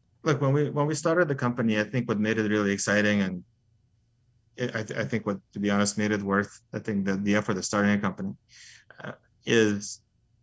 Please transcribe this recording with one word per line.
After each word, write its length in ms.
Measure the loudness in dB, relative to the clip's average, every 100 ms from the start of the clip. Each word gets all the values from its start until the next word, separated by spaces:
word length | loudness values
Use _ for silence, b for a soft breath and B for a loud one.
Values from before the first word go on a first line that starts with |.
| _ _
Look, 180 | -2 0
when 120 | 2
we, 160 | 2 0
when 180 | 0 -2
we 80 | -2
started 320 | 0 2 0
the 80 | 0
company, 440 | -2 0 0 0
I 40 |
think 240 | 0 -2 -2
what 120 | 0
made 180 | 0 0
it 120 | 2
really 220 | 2 2
exciting 500 | 0 2 2 4 2
and 220 | 0 -4 -12 _ _ _ _ _ _ _ _ _ _ -8
it, 200 | -6 -6
I 80 |
th-, 160 | -6 -6
I 40 |
think 220 | -4 -2 -2
what, 140 | -6 _
to 60 | -4
be 120 | 0
honest, 260 | 2 2 0
made 140 | 0
it 100 | 0
worth, 400 | 0 0 0 -6 _
I 60 | -10
think, 260 | -4 -2 0
the, 100 | -2
the 200 | 2 0
effort 220 | 0 -4
of 80 | -2
starting 260 | 2 2
a 60 | 2
company, 360 | 0 -4 -8 -10 _ B B B B -18
uh, 100 | -16 -16 _ _ 2
is 560 | 4 4 2 -6 -14 _ _ _ _